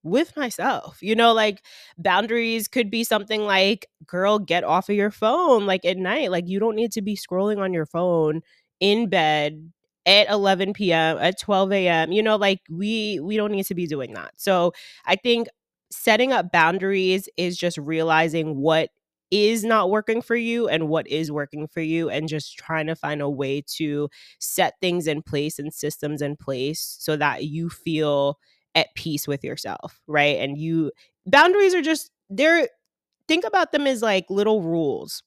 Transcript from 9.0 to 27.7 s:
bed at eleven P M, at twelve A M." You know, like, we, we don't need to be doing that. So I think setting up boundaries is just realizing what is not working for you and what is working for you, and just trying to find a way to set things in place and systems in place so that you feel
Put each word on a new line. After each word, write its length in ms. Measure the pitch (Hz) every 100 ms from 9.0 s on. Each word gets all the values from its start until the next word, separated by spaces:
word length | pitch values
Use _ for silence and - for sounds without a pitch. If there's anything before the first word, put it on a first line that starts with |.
| 226
bed 640 | 180 156 151 147 156 160 _ _ _ 175
at 240 | 202 208
eleven 440 | 208 196 185 196
P 200 | 202 196
M, 240 | 165 160 160
at 200 | 156 190
twelve 320 | - 190 190
A 160 | 202 180
M." 240 | 165 160
You 120 | 202
know, 140 | 220 214
like, 240 | 202 190 _
we, 500 | 165 208 226 214 185
we 160 | 160 214
don't 160 | 208
need 140 | 202 190
to 100 | 180
be 120 | 170
doing 260 | 147 127
that. 180 | 104 76 _
So 340 | - 185 170 - - - -
I 100 | -
think 300 | 247 233 233 _ _ _ _
setting 400 | - - 214 262
up 200 | 240 180
boundaries 760 | 170 165 190 190 196 185 190 - -
is 220 | 175 180
just 200 | 175 165
realizing 800 | 143 160 160 160 165 160 160 139
what 320 | 147 160 156 _ _ _ _
is 320 | 202 208 226
not 280 | 214 220 185
working 300 | 214 208 226
for 140 | - 233
you 320 | 233 233 220
and 200 | 160 156
what 200 | 160 123
is 240 | 156 160
working 360 | 147 143 151 151
for 140 | 175
you, 280 | 160 165 160
and 180 | 131 156
just 300 | 151 - -
trying 300 | - 160 156
to 80 | 160
find 260 | 147 147
a 80 | 143
way 320 | 135 135 139 - -
to 340 | 156 147 147 - - _
set 340 | - - 170 -
things 260 | 180 175 156
in 140 | 151
place 380 | - 147 147 -
and 140 | 147
systems 480 | - 147 - 147 147
in 140 | 143 147
place 640 | - 131 139 160 - -
so 160 | - 156
that 260 | 147 131
you 260 | 151 156
feel 680 | 170